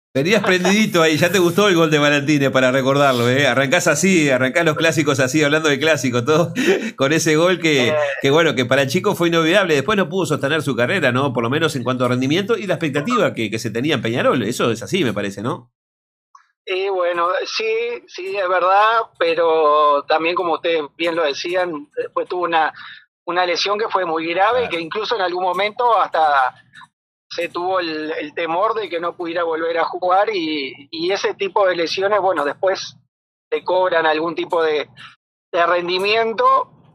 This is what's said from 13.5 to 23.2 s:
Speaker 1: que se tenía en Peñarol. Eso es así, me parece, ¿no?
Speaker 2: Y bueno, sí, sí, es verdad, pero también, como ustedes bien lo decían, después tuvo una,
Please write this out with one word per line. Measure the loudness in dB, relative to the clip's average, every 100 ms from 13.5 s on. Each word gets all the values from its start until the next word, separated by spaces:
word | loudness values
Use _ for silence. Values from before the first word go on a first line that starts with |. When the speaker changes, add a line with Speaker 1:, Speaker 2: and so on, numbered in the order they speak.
Speaker 1:
que | -4
se | -6
tenía | -4 -2 -2
en |
Peñarol. | -2 -2 0 0
Eso | -2 -2 -2
es | -2
así, | -4 -2
me | -2
parece, | -2 -6 -6
¿no? | -8 -8 -12 _ _ _ _ _ _ -20 _ _
Speaker 2:
Y | -8 -4 -2
bueno, | -2 -2 0 0 -2
sí, | -4 -6 -2 -2 -4 -8 -14
sí, | -14 -8 -4
es | -2
verdad, | 0 2 4 4 2 -2 -2
pero | -2 2 2 4 4 4 4 2 0
también, | 0 0 -2
como | -2
ustedes | -2 -2 -2 -4 -4
bien | -4 0
lo |
decían, | -2 -2 -4 -2 -2 -6 -10 -8
después | -6 -6 -4
tuvo | -4
una, | 0 0 0 -4 -18 -20 _ _